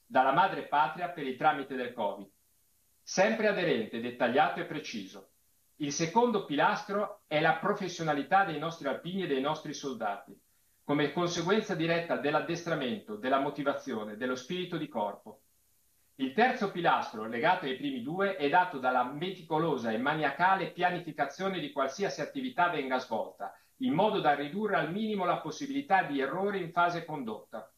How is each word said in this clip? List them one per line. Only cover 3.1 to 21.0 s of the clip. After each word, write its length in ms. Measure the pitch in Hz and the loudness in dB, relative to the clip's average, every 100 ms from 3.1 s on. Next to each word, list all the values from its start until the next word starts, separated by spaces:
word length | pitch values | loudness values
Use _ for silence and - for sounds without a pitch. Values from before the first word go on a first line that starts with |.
| - 208 226 214 | 2 2 4 2
aderente, 520 | 180 165 123 107 117 | 2 2 0 0 -4
dettagliato 600 | 123 - 123 131 156 175 | -6 0 2 4 2 0
e 60 | 170 | -6
preciso. 640 | 151 - 113 95 98 - _ _ _ _ - | -8 -8 -8 -10 -14 -20 _ _ _ _ -6
Il 160 | 143 | -4
secondo 540 | 143 165 233 247 202 - | -2 2 4 4 2 0
pilastro 760 | 143 196 214 - 202 202 - _ | 2 4 2 -2 -2 -2 -6 _
è 120 | 151 | 2
la 160 | 165 190 | 4 2
professionalità 840 | 196 202 185 - 160 143 123 196 | 0 -2 -4 -2 -2 -2 2 4
dei 140 | 180 147 | 4 0
nostri 300 | 160 - 139 | -4 -4 -4
alpini 360 | 123 170 190 | -4 -4 -4
e 40 | 165 | 0
dei 140 | 135 | 0
nostri 320 | 143 151 156 | 0 -2 -6
soldati, 600 | 139 143 113 110 101 - - _ _ _ _ - | -8 -8 -4 -4 -6 -10 -20 _ _ _ _ 0
come 260 | 147 147 | 2 2
conseguenza 640 | - 170 170 165 214 208 170 | 2 0 0 2 2 2 0
diretta 400 | 165 170 165 127 | 2 0 0 -2
dell'addestramento, 1000 | 139 147 - 165 170 156 127 107 - 104 | 2 0 0 -4 -2 -2 -2 -4 -6 -6
della 220 | 127 135 | 0 2
motivazione, 760 | 143 143 139 139 135 113 107 104 | 2 0 -2 -2 -4 -6 -6 -6
dello 200 | 127 127 | -4 -4
spirito 420 | - 180 170 165 | -4 -6 -4 -6
di 100 | 151 | -4
corpo. 540 | 113 104 - - - _ _ _ _ _ _ _ - | -4 -4 -4 -14 -20 _ _ _ _ _ _ _ -6
Il 180 | 131 | -2
terzo 380 | 160 247 233 202 | 4 4 4 -2
pilastro, 560 | 165 170 120 104 110 110 | 0 2 2 0 -6 -6
legato 380 | 117 156 185 143 | 0 2 2 -2
ai 120 | 120 | -4
primi 240 | 139 127 | -4 -4
due, 340 | 123 180 196 165 | -4 -2 -2 0
è 140 | 143 | 4
dato 280 | 180 180 135 | 4 4 0
dalla 260 | 131 123 123 | 2 2 0
meticolosa 840 | 147 180 - - 156 165 131 113 | -2 -6 -8 -2 0 2 0 0
e 60 | 110 | 0
maniacale 720 | 135 156 147 - 180 190 160 | 0 0 0 2 4 4 0
pianificazione 880 | 170 180 175 | 0 0 0